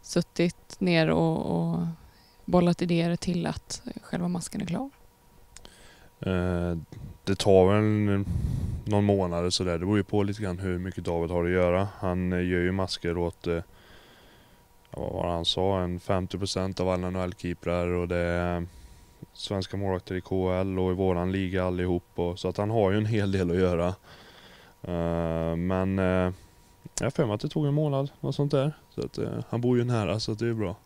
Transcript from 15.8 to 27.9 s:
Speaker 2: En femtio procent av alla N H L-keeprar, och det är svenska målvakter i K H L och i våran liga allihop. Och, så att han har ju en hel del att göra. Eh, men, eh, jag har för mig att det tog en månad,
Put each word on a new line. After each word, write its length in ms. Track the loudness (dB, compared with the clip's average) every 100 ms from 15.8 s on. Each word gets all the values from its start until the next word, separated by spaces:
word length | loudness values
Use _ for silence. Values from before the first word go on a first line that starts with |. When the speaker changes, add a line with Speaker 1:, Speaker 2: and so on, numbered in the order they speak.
Speaker 2:
En 180 | 0 -4
femtio 380 | -2 -2 -2 -4
procent 420 | -4 -2 -4 -2
av 100 | 0
alla 180 | 0 -2
N 80 | -2
H 60 |
L-keeprar, 680 | -4 -4 -6 -4 -2 0 0
och 200 | -2 -2
det 100 | 0
är 500 | 0 0 0 -2 -4 -12 -20 -20 -20 -20 -20
svenska 440 | -14 -4 -4 -4 -4
målvakter 380 | -2 -2 -4 -8
i 60 |
K 260 | -2 0 2
H 60 |
L 260 | 2 0 0
och 120 | 0
i 40 | 2
våran 360 | 2 2 0
liga 340 | 0 0 0 0
allihop. 540 | 0 0 0 -2 -4
Och, 200 | -4 -2
så 80 | -4
att 100 | -2
han 120 | 0
har 220 | 2 4
ju 60 | 4
en 80 | 2
hel 260 | 0 2
del 200 | 0 2
att 60 | 2
göra. 300 | 2 2 0 -4 -14 -20 -20 -20 -20 -20 -20 -16
Eh, 720 | -6 -2 -2 0 -2 -2 -2 -2
men, 440 | 0 0 0 2
eh, 340 | 2 2 0 -2 -16 -20 -20 -20 -12 -4
jag 60 | -2
har 60 |
för 140 | 0 0
mig 80 | 0
att 60 |
det 80 | -2
tog 160 | -2 0
en 80 |
månad, 360 | 0 0